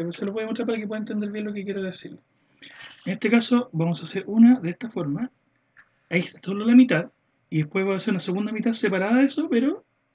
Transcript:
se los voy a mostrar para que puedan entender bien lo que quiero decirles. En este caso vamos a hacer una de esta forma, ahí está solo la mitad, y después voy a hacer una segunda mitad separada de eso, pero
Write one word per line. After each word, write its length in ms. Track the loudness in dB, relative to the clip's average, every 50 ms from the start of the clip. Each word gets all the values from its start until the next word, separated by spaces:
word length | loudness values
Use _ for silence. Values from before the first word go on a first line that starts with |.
| -6 -8 -6
se 100 | -6 -6
los 100 | -6 -6
voy 100 | -6 -6
a 20 |
mostrar 220 | -6 -6 -6 -4
para 100 | -4 -4
que 100 | -6 -6
puedan 160 | -8 -8 -8 -8
entender 280 | -6 -6 -6 -6 -6
bien 140 | -6 -8 -8
lo 80 | -8 -8
que 120 | -8 -8
quiero 160 | -8 -6 -6
decirles. 400 | -8 -8 -10 -12 -14 -18 -18 -20 _ _ _ _ _ _ _ _ -20 -20 -20 -20 -20 -20 -20 -12 -10
En 80 | -8 -4
este 160 | -2 2 2
caso 400 | 4 2 4 2 0 0 0 -2 -4
vamos 280 | -2 -2 -2 -2 -4
a 40 | -8
hacer 180 | -8 -8 -8 -8
una 320 | 0 6 8 8 8 8 6
de 80 | 0 -4
esta 200 | -8 -8 -10 -10
forma, 400 | -8 -6 -6 -4 -4 -6 -6 -10 _ _ _ _ _ _ _ _ _ _ _ _ _ _ _ -4
ahí 120 | -2 -2
está 180 | -2 -4 -10 -12
solo 220 | -10 -8 -6 -2 2
la 120 | 6 8
mitad, 360 | 8 8 8 4 0 -2 -4 _ _ _ _ _ _ _ -4
y 100 | -4 -2
después 260 | -2 -2 -2 -2 0
voy 80 | 0 -2
a 40 |
hacer 140 | -2 -2 -2
una 80 | -2 -2
segunda 320 | -2 -4 -4 -2 -4 -4
mitad 220 | -4 -2 -2 -2 0
separada 440 | 0 0 0 0 0 0 2 4
de 80 | 4 4
eso, 220 | 2 2 -2 -2 0
pero 360 | 0 2 2 0 -2 -4 -8 _ _ _ _ _